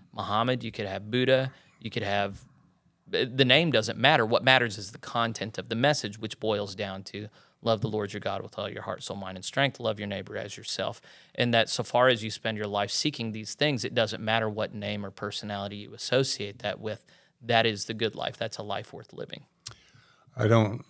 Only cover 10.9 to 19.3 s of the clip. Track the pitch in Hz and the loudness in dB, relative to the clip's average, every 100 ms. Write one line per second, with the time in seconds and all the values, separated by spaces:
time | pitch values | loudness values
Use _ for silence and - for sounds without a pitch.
10.9 | - - - - - 120 117 - - 117 | -6 -14 -20 -10 -2 2 4 4 0 0
11.9 | 120 127 120 110 - 117 107 104 101 101 | 4 6 4 0 -6 -4 -4 -2 -2 0
12.9 | - 151 139 113 107 107 - 147 135 113 | 0 0 -2 -4 -6 -6 0 0 0 0
13.9 | 120 110 110 110 113 110 104 104 107 104 | 0 0 0 0 2 0 -2 -4 -4 -6
14.9 | 104 98 98 104 101 104 101 101 104 107 | -6 -8 -8 -8 -6 -6 -6 -6 -8 -12
15.9 | 110 - 127 131 - 101 98 104 104 110 | -8 0 2 2 0 -4 -6 -6 -4 -6
16.9 | 104 - _ _ _ 117 117 113 104 - | -8 -10 _ _ _ 2 4 4 2 -2
17.9 | 110 113 - - - 113 - 104 98 104 | -2 -2 -2 -6 -4 -6 -6 -6 -6 -8
18.9 | - - - - | -14 -16 -12 -12